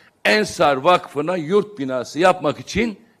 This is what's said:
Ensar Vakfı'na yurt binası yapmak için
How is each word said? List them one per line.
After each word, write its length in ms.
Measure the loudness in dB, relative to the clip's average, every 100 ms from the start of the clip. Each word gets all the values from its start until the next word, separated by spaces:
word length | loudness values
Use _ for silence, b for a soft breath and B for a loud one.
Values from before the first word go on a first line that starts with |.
| B _ 0
Ensar 500 | 0 0 0 2 2
Vakfı'na 640 | 2 2 0 -6 -4 -4
yurt 420 | 0 0 0 -6
binası 400 | -4 -4 -4 0
yapmak 400 | 2 2 -2 -4
için 400 | -6 -4 -4 -6 b b